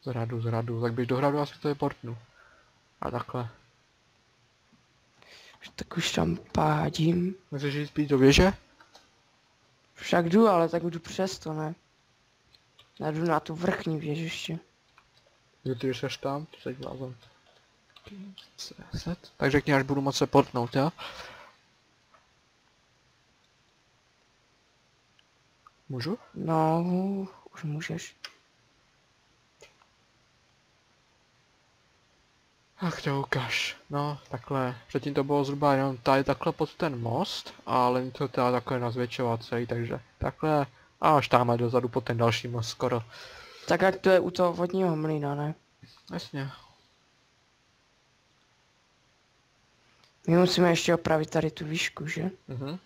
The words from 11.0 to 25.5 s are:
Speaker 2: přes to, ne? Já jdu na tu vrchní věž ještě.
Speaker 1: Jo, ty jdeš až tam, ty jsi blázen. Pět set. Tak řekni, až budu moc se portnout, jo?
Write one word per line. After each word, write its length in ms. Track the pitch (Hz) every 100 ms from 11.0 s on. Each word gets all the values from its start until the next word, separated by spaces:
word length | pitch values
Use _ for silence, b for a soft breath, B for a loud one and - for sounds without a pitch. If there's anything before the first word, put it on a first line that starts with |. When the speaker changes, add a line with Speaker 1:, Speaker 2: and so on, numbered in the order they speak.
Speaker 2:
přes 380 | - - 190 -
to, 140 | -
ne? 220 | 156 156 170 _ _ _ _ _ _ _ _ _ _ - _
Já 100 | 151
jdu 140 | 156
na 160 | 170 156
tu 140 | -
vrchní 440 | 160 180 - - 156
věž 200 | 147 147
ještě. 400 | 165 - - 165 - _ _ _ _ _ _ _ _ _
Speaker 1:
Jo, 100 | -
ty 120 | 127 131
jdeš 180 | 123
až 120 | 135 -
tam, 300 | 135 143 156
ty 140 | -
jsi 140 | -
blázen. 400 | 127 135 131 131 123 - _ _ _ _ _ _ -
Pět 680 | - 202 196 190 - - - - -
set. 380 | - - 175 - _
Tak 140 | 139
řekni, 240 | 143 139
až 80 | 139
budu 180 | 135 143
moc 160 | 139 135
se 100 | 139
portnout, 500 | 139 139 127 120 139
jo? 140 | 143 - B B B B B B _ _ _ _ _ _ _ _ _ _ _ _ _ _ _ _ _ _ _ _ _ _ _ _ _ _ _ _ _ _ _ _ _ _ _ _ _ _ _